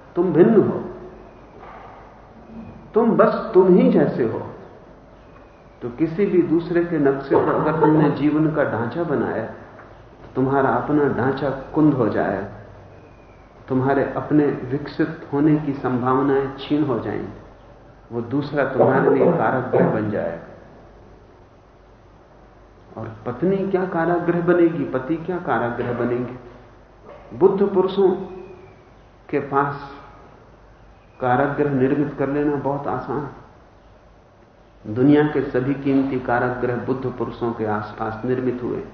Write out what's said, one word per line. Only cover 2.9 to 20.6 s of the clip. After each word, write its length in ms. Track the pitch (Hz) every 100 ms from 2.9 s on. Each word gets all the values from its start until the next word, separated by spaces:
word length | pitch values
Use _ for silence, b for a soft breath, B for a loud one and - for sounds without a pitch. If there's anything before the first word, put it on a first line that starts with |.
तुम 220 | 214 233 170
बस 340 | 226 - -
तुम 200 | 180 185
ही 180 | 185 254
जैसे 320 | 190 143 -
हो। 140 | 113 101 - - - - - - - - - - - - - -
तो 60 | 123
किसी 380 | 120 160 165 196
भी 160 | 175
दूसरे 420 | 143 165 165 170
के 140 | 170 160
नक्शे 480 | 139 135 - - 151
पर 80 |
अगर 260 | 143 151 160
तुमने 300 | 151 156 147
जीवन 440 | 127 147 151 160
का 100 | 156
ढांचा 400 | 123 110 117 160
बनाया, 420 | 170 127 95 95 110
तो 880 | - - - - - - - -
तुम्हारा 340 | 135 131 139 131
अपना 360 | 120 123 147
ढांचा 460 | 139 107 127 135 139
कुंद 440 | - - 160 151
हो 140 | 127 107
जाएगा। 400 | 107 82 98 101 - - - - - - - - - - - -
तुम्हारे 440 | 127 131 139 120 -
अपने 300 | - 151 143
विकसित 840 | - 123 143 - - 156 - -
होने 240 | 139 151 151
की 160 | 143
संभावनाएं 840 | 131 131 123 127 135 139 135 135 -
छीन 260 | - 147
हो 140 | 135 113
जाएंगी। 340 | 104 104 101 - - - - - - - -
वो 80 | 117
दूसरा 440 | 107 139 135 143
तुम्हारे 500 | 127 127 117 - -
लिए 180 | 131 127
कारागृह 580 | - 113 127 117 - -
बन 200 | 117 104
जाएगा। 420 | 95 82 85 - -